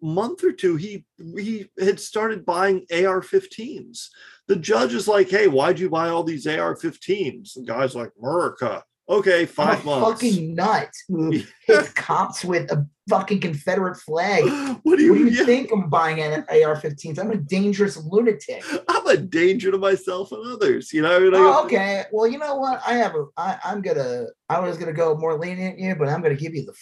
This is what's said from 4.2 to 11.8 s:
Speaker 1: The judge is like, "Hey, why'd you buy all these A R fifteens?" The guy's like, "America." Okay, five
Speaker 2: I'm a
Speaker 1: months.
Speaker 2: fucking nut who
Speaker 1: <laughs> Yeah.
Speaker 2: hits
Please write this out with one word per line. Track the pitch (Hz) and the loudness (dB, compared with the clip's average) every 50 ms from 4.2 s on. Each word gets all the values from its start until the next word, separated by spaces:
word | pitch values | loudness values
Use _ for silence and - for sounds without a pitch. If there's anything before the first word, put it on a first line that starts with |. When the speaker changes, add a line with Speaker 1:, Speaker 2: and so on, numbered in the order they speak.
| - - - _ _ | -20 -20 -20 _ _
Speaker 1:
The | - 196 | -4 -2
judge | 175 156 - 214 226 254 247 233 | -2 0 0 0 0 0 0 -2
is | 226 190 | -2 0
like, | 202 214 202 190 185 | 2 4 4 4 4
"Hey, | 180 208 214 | 4 4 4
why'd | 190 139 131 143 170 180 156 | 4 4 4 2 2 0 0
you | 185 185 | -2 -2
buy | 160 160 165 170 | -2 -2 -2 0
all | 170 170 170 | -2 -2 -2
these | 160 165 143 - | -4 -6 -6 -4
A | 151 156 165 | -4 -2 -2
R | 170 165 156 | -2 -4 -4
fifteens?" | - - 165 - - - - 190 208 175 139 - - - - | -4 -8 -8 -8 -8 -4 -4 -2 -2 -2 -4 -6 -10 -14 -18
The | - 131 127 | -18 -14 -10
guy's | 120 113 123 135 127 117 | -6 -4 -2 -2 -2 -2
like, | 120 117 104 - - | -6 -10 -12 -12 -10
"America." | 113 131 160 180 160 120 - - 131 113 98 85 - _ _ _ _ - | -6 -4 -2 -2 -2 -2 -4 -4 -6 -6 -6 -8 -12 _ _ _ _ -2
Okay, | 180 208 185 190 180 170 170 | 0 2 4 4 4 4 2
five | - - - 147 156 160 143 | 0 -2 0 2 2 2 0
Speaker 2:
I'm | 143 | -2
a | 147 143 131 | -2 0 0
Speaker 1:
months. | 220 226 226 226 | 2 0 0 0
Speaker 2:
fucking | 247 240 202 175 160 160 165 | 0 0 0 0 -2 -4 -4
nut | 165 180 185 - 147 - - - - - | -2 0 0 0 0 -2 -6 -12 -14 -10
who | - 185 160 160 160 | -6 -4 -2 0 0
Speaker 1:
<laughs> | 156 | 0
Yeah. | - - - - _ _ | -2 -4 -6 -14 _ _
Speaker 2:
hits | - - - | 4 4 4